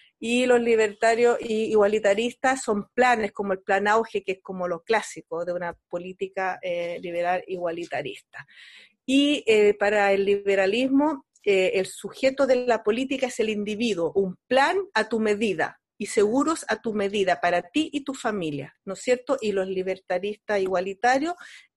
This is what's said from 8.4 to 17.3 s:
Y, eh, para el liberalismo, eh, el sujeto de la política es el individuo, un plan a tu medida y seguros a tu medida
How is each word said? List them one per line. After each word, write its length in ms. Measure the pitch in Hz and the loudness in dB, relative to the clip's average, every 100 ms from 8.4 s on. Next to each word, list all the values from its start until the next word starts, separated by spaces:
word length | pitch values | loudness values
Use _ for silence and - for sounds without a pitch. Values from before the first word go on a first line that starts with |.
| - - - - - _ - | -20 -20 -20 -20 -20 _ 0
Y, 380 | 269 285 294 220 | 2 4 2 2
eh, 280 | 214 208 | 4 4
para 400 | 208 202 208 202 | 4 2 2 4
el 100 | 196 | 2
liberalismo, 1000 | 196 202 196 196 190 226 262 269 294 277 - _ | 2 0 2 2 2 2 2 2 2 -2 -10 _
eh, 280 | - 190 185 190 | 0 2 2 0
el 100 | 185 | -4
sujeto 640 | - 196 - 262 262 262 | -8 -14 -2 -2 2 2
de 180 | 247 247 | 2 2
la 160 | 226 | 0
política 460 | 214 226 262 262 247 | 0 0 -2 -2 -2
es 120 | 247 | -2
el 80 | 220 | -2
individuo, 640 | 208 208 214 240 170 165 196 | -2 -4 -2 -2 0 0 0
un 220 | 190 - _ | -2 -6 _
plan 300 | 254 294 381 370 | 2 2 0 -2
a 140 | 220 220 | -2 -2
tu 120 | 226 | 0
medida 600 | 220 208 220 160 139 - _ _ | 0 0 0 0 -4 -6 _ _
y 80 | 214 | -2
seguros 580 | - 208 262 302 330 - | 2 2 2 0 -2 -4
a 140 | 220 | -6
tu 120 | 233 | -4
medida 460 | 208 196 208 190 | -2 -2 0 0